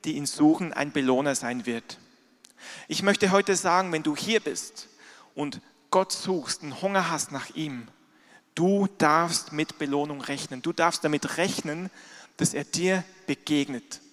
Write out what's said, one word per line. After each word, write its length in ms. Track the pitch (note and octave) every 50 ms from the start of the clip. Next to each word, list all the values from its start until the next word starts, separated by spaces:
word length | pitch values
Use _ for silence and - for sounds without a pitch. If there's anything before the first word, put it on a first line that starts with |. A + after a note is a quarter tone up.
| -
die 80 | D#3
ihn 140 | D3+ C#3+ D3
suchen, 460 | C#3 - - D3 D3+ D#3+ - F#3 D#3+
ein 200 | - - C#3+ D3
Belohner 420 | - D3 C3 C3 C3 B2+ C#3+ D3 C3+
sein 320 | - - A#2 B2 B2 G#2+
wird. 320 | A#2+ A#2 A#2 - - - - - _ _ _ _ _ _ _ _ - _ _ - - - - -
Ich 160 | - D#3+ D3+
möchte 300 | F3+ G3 G3 - G#3 F#3
heute 240 | F#3+ G3+ G3+ - F#3+
sagen, 340 | E3+ - F3+ E3+ F3+ F#3 F3+
wenn 140 | E3 D#3 D3+
du 100 | D#3 D3
hier 240 | - - F#3+ A3+ G#3+
bist 500 | - D3+ - - - - - - - - _ _ - - - - - _ _
und 260 | - D3+ D3 - - _ - _ _ _ _
Gott 220 | - F#3 F#3+ -
suchst 500 | - - - F#3+ F#3 E3+ B2+ - - -
und 180 | - D3 C3 -
Hunger 300 | F#3 G3 G3 G3 F3+ E3+
hast 220 | E3 D3 - -
nach 180 | D3 C3+ - - -
ihm, 320 | - D#3+ D3 C3 A#2+ A#2+ - _ _ _ _ _ _ _ _ - - _ _ _
du 320 | - E3+ F#3+ G3 G3+ G3 F#3+ - -
darfst 540 | E3+ D3+ D3+ D#3+ E3+ E3 E3 - - -
mit 240 | D#3 D3+ D#3 - - -
Belohnung 420 | D#3 C#3 C#3 C#3+ D3 D3+ D3 C#3
rechnen. 420 | B2+ - C#3 C#3 - - - B2+
Du 100 | - D#3+
darfst 300 | E3+ - E3 E3+ D#3+ -
damit 340 | - D3+ D3+ C#3+ - - -
rechnen, 540 | - F3 - G3 - - E3 D3 E3 F#3 F#3 _ - - - - - - - _
dass 180 | - D3+ D3+ -
er 80 | C#3+
dir 400 | - - - E3 F3 F#3 F#3 F#3 E3+ - - - -
begegnet. 760 | - F#3 - _ - D3+ C#3+ C#3 - C3+ A#2+ - - - - - -